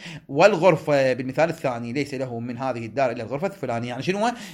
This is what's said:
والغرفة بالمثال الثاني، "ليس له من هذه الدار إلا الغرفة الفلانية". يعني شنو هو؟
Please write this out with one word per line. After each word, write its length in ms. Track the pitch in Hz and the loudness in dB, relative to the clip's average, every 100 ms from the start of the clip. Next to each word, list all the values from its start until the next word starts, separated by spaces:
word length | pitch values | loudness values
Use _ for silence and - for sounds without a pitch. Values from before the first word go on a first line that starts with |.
| - 156 - | -14 -16 -6
والغرفة 840 | 139 196 185 180 160 - 143 135 | 6 6 8 4 4 2 4 4
بالمثال 360 | 123 127 131 165 | 2 -2 0 0
الثاني، 440 | 165 143 120 120 | 0 -4 -4 -4
"ليس 220 | 127 - | -4 -4
له 260 | 131 127 117 | -4 -6 -6
من 180 | 117 120 | -8 -6
هذه 280 | 131 120 117 | -6 -4 -6
الدار 240 | 110 131 | 0 0
إلا 120 | 120 | 0
الغرفة 240 | 107 139 190 | -6 -4 -4
الفلانية". 420 | 190 127 117 120 | -4 -4 -4 -4
يعني 140 | 120 | -4
شنو 160 | 131 196 | -4 0
هو؟ 140 | 226 233 202 | -2 -2 -12